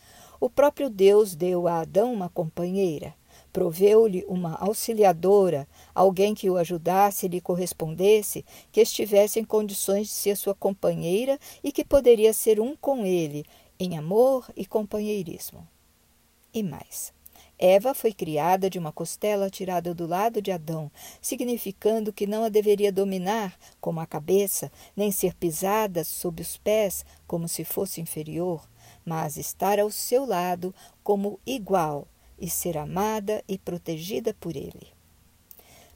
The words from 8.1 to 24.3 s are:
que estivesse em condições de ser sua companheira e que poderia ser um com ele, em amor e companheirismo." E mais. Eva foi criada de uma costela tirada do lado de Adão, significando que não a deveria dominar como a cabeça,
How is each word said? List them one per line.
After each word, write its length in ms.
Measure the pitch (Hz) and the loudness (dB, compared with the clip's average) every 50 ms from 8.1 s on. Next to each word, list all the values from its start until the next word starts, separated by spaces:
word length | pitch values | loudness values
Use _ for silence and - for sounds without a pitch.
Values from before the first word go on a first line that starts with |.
| 220 214 202 - - - - - - - - _ | 4 4 2 -2 -8 -10 -12 -14 -20 -20 -20 _
que 100 | - 214 | 2 2
estivesse 580 | 226 - - - 226 208 208 196 208 208 - 226 | 4 4 2 -2 -2 4 4 4 4 4 2 -2
em 60 | 220 | -2
condições 640 | - - 214 214 202 196 - - - 196 202 214 | 0 0 0 0 -2 -4 -4 -2 -2 0 0 -2
de 80 | - - | -4 -6
ser 200 | - - 202 202 | -4 -2 -2 -2
sua 200 | - - 202 196 | -2 -2 -4 -2
companheira 840 | - - 190 202 - - 175 170 165 160 165 180 214 254 269 269 285 - - - - | -2 -2 -2 -2 0 -2 -2 0 -2 -2 0 0 0 0 0 -2 -4 -6 -14 -14 -8
e 80 | - 285 | -6 -4
que 140 | - - 294 | -2 -4 0
poderia 480 | - 294 277 240 247 233 208 214 220 | 2 2 6 8 8 8 8 6 4
ser 260 | 214 - - 226 214 208 | 4 2 2 2 4 4
um 160 | 220 262 311 | 2 -2 -4
com 300 | - - 285 277 247 208 | -4 -2 -2 -2 0 0
ele, 400 | 185 180 175 160 147 147 147 147 - _ _ _ _ _ - | 0 0 0 0 -2 -6 -8 -10 -12 _ _ _ _ _ -8
em 200 | 185 180 170 156 | -6 -6 -4 -6
amor 520 | 147 165 202 220 247 269 269 254 - - - | -4 0 2 4 4 4 4 0 -4 -8 -12
e 80 | - 202 | -12 -6
companheirismo." 1040 | - - 220 214 - - 214 208 214 214 202 170 170 - - - - - - 165 - _ _ _ _ _ _ _ _ _ _ _ _ _ _ _ _ - | -4 -4 -4 -2 -4 -4 -4 -4 -4 -4 -4 -6 -8 -10 -12 -14 -16 -16 -18 -20 -20 _ _ _ _ _ _ _ _ _ _ _ _ _ _ _ _ -6
E 80 | 226 | -6
mais. 500 | 208 165 - - - - - - - - - _ - - - - - _ _ - | -6 -6 -6 -10 -14 -14 -14 -14 -14 -14 -16 _ -20 -20 -20 -20 -20 _ _ 2
Eva 360 | 180 185 190 202 226 254 269 | 6 6 6 6 4 0 -2
foi 180 | - - 226 | 0 -2 -2
criada 560 | 202 - 190 156 151 143 151 175 185 190 196 185 | -2 -4 -4 -4 -2 0 2 2 2 2 2 -2
de 80 | 180 | -2
uma 140 | 180 165 151 | -4 -6 -6
costela 580 | - - 165 - - - 208 208 208 202 196 190 | -6 -8 -8 -10 -6 -4 -2 0 0 0 -2 -4
tirada 460 | - - 190 185 180 175 170 175 170 | -4 -6 -6 -4 -4 -4 -4 -4 -6
do 100 | 170 170 | -6 -4
lado 380 | 160 170 185 202 202 233 220 | -4 -2 0 0 0 -2 -2
de 80 | 196 196 | -4 -4
Adão, 400 | 185 170 151 160 160 156 151 147 - - - - - - | -4 -6 -6 -8 -8 -8 -8 -10 -14 -18 -20 -20 -18 -12
significando 920 | - - 269 240 254 240 240 226 - 196 196 _ - 214 220 226 214 214 | -10 -8 -6 -4 -4 -4 -4 -4 -6 -8 -6 _ 0 0 2 0 -2 -4
que 140 | 202 - 208 | -4 -4 -4
não 160 | 196 208 220 | -2 0 -2
a 60 | 226 220 | 0 2
deveria 420 | 202 214 208 214 202 196 208 202 | 2 4 4 4 4 4 2 2
dominar 640 | 185 196 196 196 190 185 180 190 220 226 202 185 - _ - - _ _ | 2 0 0 0 -2 -4 -2 -2 -2 -2 -4 -6 -10 _ -20 -20 _ _
como 200 | - 175 165 160 | -6 -6 -6 -6
a 60 | 160 | -6
cabeça, 640 | - - 151 151 170 | -8 -8 -8 -2 2